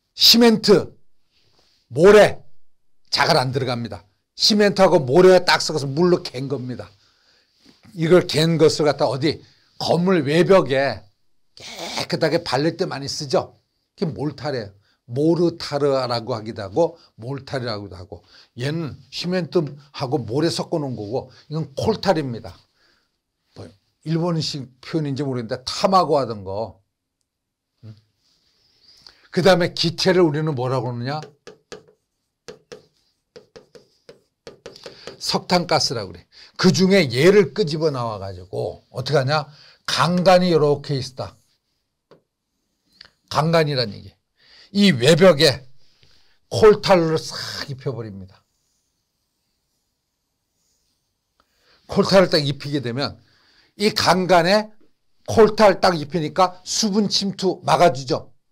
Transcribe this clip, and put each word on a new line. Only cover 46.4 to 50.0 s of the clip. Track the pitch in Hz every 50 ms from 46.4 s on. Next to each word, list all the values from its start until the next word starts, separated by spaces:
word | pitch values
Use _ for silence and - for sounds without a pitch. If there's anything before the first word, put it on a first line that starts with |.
| _ _
콜탈을 | - - - 214 202 202 - - 196 175 165 160 160 156
싹 | - - - - - - - - - -
입혀버립니다. | 135 131 - 143 120 113 113 107 98 98 95 92 - _ _ _ _ _ _ _ _ _ _ _ _ _ _ _ _ _ _ _ _ _ _ _ _ _ _ _ _ _ _ _ _ _